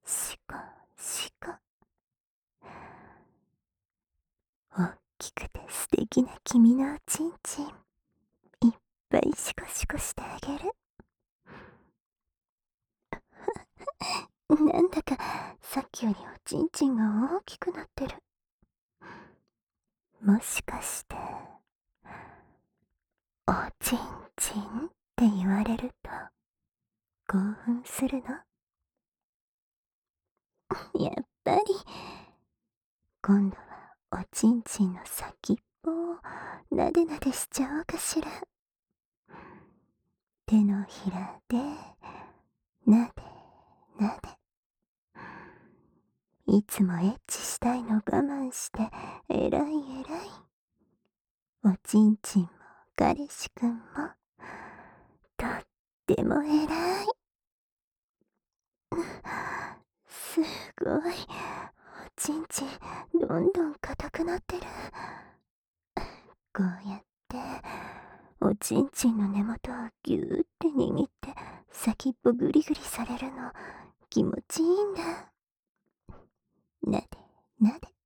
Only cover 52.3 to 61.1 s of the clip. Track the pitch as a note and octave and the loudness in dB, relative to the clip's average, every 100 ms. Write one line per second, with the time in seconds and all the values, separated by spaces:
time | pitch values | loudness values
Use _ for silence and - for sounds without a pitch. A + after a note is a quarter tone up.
52.3 | G3+ E3+ - - - _ - - - C#4+ | 0 0 -6 -20 -20 _ 2 2 2 -4
53.3 | - - - A#3+ A#3 - - D4 - _ | -10 -12 -2 -2 -2 -10 -8 -8 -10 _
54.3 | _ - - - - - - _ _ _ | _ -18 -16 -16 -20 -20 -20 _ _ _
55.3 | _ - - - _ _ _ - - - | _ -6 -6 -10 _ _ _ 0 2 4
56.3 | D4 D4 D4+ D4+ D#4+ F4 F#4+ G#4 - _ | 2 4 2 2 0 0 0 -2 -4 _
57.3 | _ _ _ _ _ _ _ _ _ _ | _ _ _ _ _ _ _ _ _ _
58.3 | _ _ _ _ _ _ - - - - | _ _ _ _ _ _ -6 -6 -8 -8
59.3 | - - - - - _ _ _ - - | -6 -6 -8 -10 -14 _ _ _ -14 -4
60.3 | - D#4 - - - - - E4+ | 0 0 -2 -14 -4 0 0 0